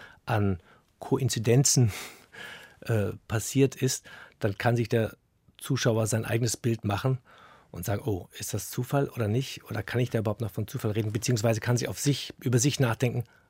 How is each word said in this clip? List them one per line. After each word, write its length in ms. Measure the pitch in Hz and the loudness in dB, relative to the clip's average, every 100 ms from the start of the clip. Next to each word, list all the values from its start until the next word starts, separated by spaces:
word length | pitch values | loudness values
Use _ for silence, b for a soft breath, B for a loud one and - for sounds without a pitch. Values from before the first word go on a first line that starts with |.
| B B - | B B -2
an 340 | 113 101 92 b b b _ | 2 2 0 b b b _
Koinzidenzen, 920 | - 139 127 - 110 123 143 - 117 B B B B B | -2 0 0 0 4 6 6 6 4 B B B B B
<laughs> 400 | B B B B | B B B B
äh, 320 | - 113 98 104 - | -2 0 0 -4 -4
passiert 500 | 113 - 131 135 - | -4 0 2 2 2
ist, 280 | 131 - B B B _ | -2 -2 B B B _
dann 160 | 110 101 | -2 0
kann 180 | 120 120 | 2 2
sich 120 | 117 | 2
der 280 | 117 110 - _ _ _ - | 2 0 -4 _ _ _ -20
Zuschauer 500 | - 131 131 110 110 | -4 0 2 2 2
sein 180 | 110 | 0
eigenes 320 | 110 113 117 - | 0 0 0 -2
Bild 280 | 117 113 | -2 -2
machen 340 | 104 98 131 131 B B B B B | 0 0 0 -2 B B B B B
und 140 | - | -10
sagen, 180 | 87 104 | -4 -2
„Oh, 240 | 113 95 - - | -2 -4 -6 -12
ist 160 | 107 | -8
das 160 | 104 - | -6 -6
Zufall 380 | - 123 143 139 | -6 -2 0 0
oder 200 | - 107 | -2 0
nicht? 360 | 113 135 - - | 0 -2 -10 -8
Oder 120 | 107 | -8
kann 180 | - 120 | -4 -2
ich 100 | 123 | 0
da 100 | 117 | 0
überhaupt 200 | 110 104 | -2 -2
noch 100 | 110 | -6
von 160 | - 104 | -6 -6
Zufall 260 | 127 113 | -4 -2
reden?“ 200 | 104 107 | -2 -2
Beziehungsweise 480 | 104 - 120 117 110 | -2 0 2 2 0
kann 160 | - 120 | 2 0
sie 120 | - | 0
auf 100 | - | -2
sich, 360 | 143 135 - - | -2 -2 -4 -6
über 180 | - 120 | 0 4
sich 220 | 139 - | 2 2
nachdenken, 440 | 127 113 123 120 - b b | 2 2 0 0 -6 b b